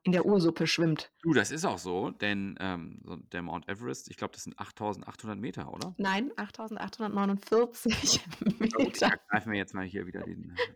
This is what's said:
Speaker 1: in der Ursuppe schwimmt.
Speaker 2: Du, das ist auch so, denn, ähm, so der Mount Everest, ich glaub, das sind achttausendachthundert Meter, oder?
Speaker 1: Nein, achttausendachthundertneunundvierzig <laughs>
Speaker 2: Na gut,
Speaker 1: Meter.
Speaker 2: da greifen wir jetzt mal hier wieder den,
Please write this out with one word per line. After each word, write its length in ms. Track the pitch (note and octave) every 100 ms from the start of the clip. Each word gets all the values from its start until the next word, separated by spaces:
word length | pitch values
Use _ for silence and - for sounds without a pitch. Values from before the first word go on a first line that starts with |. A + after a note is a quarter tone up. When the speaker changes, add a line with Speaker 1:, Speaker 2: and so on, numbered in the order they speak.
Speaker 1:
in 80 | -
der 140 | F3+ E3
Ursuppe 420 | G3+ E3 D#3+ D#3+
schwimmt. 460 | - E3 D#3 - _
Speaker 2:
Du, 100 | E3
das 180 | C3+ G2+
ist 140 | D3
auch 140 | E3+ G2
so, 320 | F#2 F2+ C3+
denn, 480 | - G#2 G2+ G2 -
ähm, 400 | F#2+ F2 E2 - -
so 100 | F2+
der 260 | - F2
Mount 280 | E2+ E2+ -
Everest, 400 | G2 B2 C3+ -
ich 80 | -
glaub, 160 | G#2+
das 100 | -
sind 160 | - -
achttausendachthundert 800 | G#2 - G#2+ F#2+ - - A2 G2+
Meter, 320 | G#2 F#2 D#2+
oder? 220 | - F#3 F#3
Speaker 1:
Nein, 340 | G3 G3 C4+ A4+
achttausendachthundertneunundvierzig 1900 | G#3 - A3 A3 G3 - G#3+ G#3 G3 G3 - A3 A#3+ A#3 A#3+ G#3+ F#3 - -
<laughs> 60 | -
Speaker 2:
Na 80 | -
gut, 280 | - A3+ -
Speaker 1:
Meter. 320 | C#4 - G3
Speaker 2:
da 60 | - -
greifen 240 | A2 A2
wir 40 | G#2
jetzt 160 | F#2+
mal 120 | G2 F#2
hier 200 | G2 F2+
wieder 140 | F#2+
den, 320 | F2+ F2+ - F2+ B4